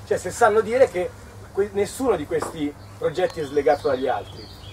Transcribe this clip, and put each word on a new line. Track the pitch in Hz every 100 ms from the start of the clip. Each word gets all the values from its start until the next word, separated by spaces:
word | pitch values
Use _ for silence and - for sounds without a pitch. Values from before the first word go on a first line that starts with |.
| -
Cioè | 202
se | 180
sanno | - 226 214
dire | 202 247 262
che | 180 175 - - - -
que-, | 190 208
nessuno | 202 202 - 262 180
di | 147
questi | 160 - 165 147 - - -
progetti | 160 151 175 170
è |
slegato | 139 147 143 143 147
dagli | 127 131
altri. | 120 - - - - -